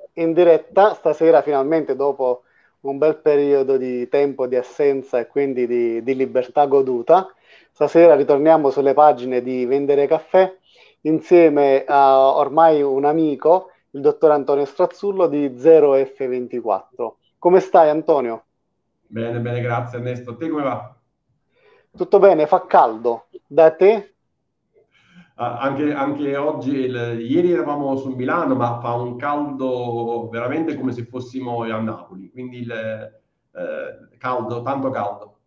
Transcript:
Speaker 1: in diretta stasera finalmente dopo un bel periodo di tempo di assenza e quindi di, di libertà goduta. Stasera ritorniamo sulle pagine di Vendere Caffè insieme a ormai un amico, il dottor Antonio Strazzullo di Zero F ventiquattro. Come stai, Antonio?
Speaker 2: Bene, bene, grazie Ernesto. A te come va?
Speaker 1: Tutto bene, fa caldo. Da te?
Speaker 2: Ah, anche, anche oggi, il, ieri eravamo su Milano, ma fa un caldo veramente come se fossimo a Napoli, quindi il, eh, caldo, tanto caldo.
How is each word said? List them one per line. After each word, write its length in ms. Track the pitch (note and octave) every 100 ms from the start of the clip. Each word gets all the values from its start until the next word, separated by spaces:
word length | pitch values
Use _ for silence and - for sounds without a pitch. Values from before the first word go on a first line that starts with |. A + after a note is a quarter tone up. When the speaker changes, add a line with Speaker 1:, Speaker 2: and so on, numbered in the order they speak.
| -
Speaker 1:
in 200 | - E3
diretta 640 | E3 F3 D#3 - F#3+ G#3 -
stasera 480 | D#3+ D3+ E3 D#3
finalmente 520 | D3 C#3 C3+ D#3+ C#3+ C3
dopo 500 | C#3+ C3+ B2+ B2 _ _ _ _
un 160 | C3+ C#3
bel 180 | D#3 D#3
periodo 640 | D3+ C#3+ C#3+ C#3 C3 C3
di 300 | B2+ B2 A#2+
tempo 400 | C#3+ C#3+ C3+ B2+
di 80 | B2+
assenza 640 | - - C#3+ C#3 B2+ B2
e 80 | A2+
quindi 400 | C#3+ C#3 B2+ A#2+
di, 340 | A#2+ A#2 A2+
di 140 | A#2 C3
libertà 500 | C3 C3 B2 D3 C#3+
goduta. 680 | C#3 C3 A#2+ A#2 F3+ F#3+ _ _ _ _
Stasera 440 | - D3+ E3 E3+ C#3
ritorniamo 560 | C#3+ C#3+ D#3 D#3+ C#3
sulle 240 | C#3+ C3+ C#3+
pagine 480 | D3+ B2 B2+ B2
di 220 | B2 B2+ B2
Vendere 420 | C#3 C#3+ C#3+ C#3+
Caffè 440 | D#3+ - F#3+ F#3+ - _ _ _ _
insieme 840 | D#3 D#3+ - F3 E3 D3 C#3 C3+ -
a 500 | C#3 C3+ C3+ C3+ C#3+
ormai 440 | C#3 D#3 E3 D3+
un 240 | C#3 C3+ C#3+
amico, 640 | D#3+ D#3 C3+ D#3 F3+ - _ _
il 100 | C#3
dottor 300 | D3 D3 D#3
Antonio 340 | D3 C3+ C#3+ C#3
Strazzullo 640 | - F3 - G3+ F#3+ D#3+
di 260 | D3 C#3+ B2
Zero 340 | D3+ D#3+ D3
F 340 | C3+ C3+ - C3
ventiquattro. 880 | B2 A#2+ B2 A2+ G2 - - A2+ - _ _
Come 220 | F3+ F#3
stai, 300 | F#3 F#3 D#3
Antonio? 560 | D3+ D#3 D3 A#2+ A2 _ _ _ _ _ _ _
Speaker 2:
Bene, 320 | A2+ A#2 A#2+
bene, 200 | A#2+ A#2+
grazie 380 | A#2+ A#2 - A#2+
Ernesto. 320 | B2 B2 B2
A 60 | A#2
te 120 | E3
come 140 | D3+
va? 320 | C3+ A2+ - _ _ _ _ _ _ _ _ _ _ -
Speaker 1:
Tutto 220 | F3+ G3
bene, 300 | G3 D#3+ D3
fa 180 | F#3 -
caldo. 640 | F3+ B2+ A2 A#2+ A#2 _ - -
Da 240 | D3 D#3+ -
te? 400 | F#3+ A3 - _ _ _ _ _ _ _ _ _ _ _ _ -
Speaker 2:
Ah, 160 | A#2+ A#2+
anche, 340 | C3+ C#3 D3
anche 420 | C#3 C#3 C3+ C#3+ C#3
oggi, 360 | D3 C3 B2+ C3+
il, 380 | B2+ A#2+ A#2 A#2
ieri 320 | A#2 E3 F3+
eravamo 420 | E3 D3 C#3+ C3+ C3+
su 140 | C3+
Milano, 460 | B2 C3 F3 C#3+ A#2+
ma 260 | A#2+ -
fa 140 | A#2+ A#2+
un 200 | B2 B2
caldo 1120 | D3 D3 C#3 C3+ C3 B2 A#2+ A#2 A#2 A#2+ A2
veramente 460 | A#2 B2 D#3+ D#3+ C3
come 160 | B2+
se 140 | A#2+ A#2
fossimo 560 | B2+ B2 B2+ B2 A#2
a 180 | A2+ A2
Napoli, 500 | A2 - - F#2+ F#2
quindi 280 | B2+ B2+ B2
il, 120 | A#2
eh, 1500 | A2+ A2 A2 - _ _ _ _ - E2 D2+ C#2 - _ _
caldo, 440 | B2+ B2+ - A#2
tanto 280 | C#3+ C#3 C3+
caldo. 480 | A#2 G#2 - - _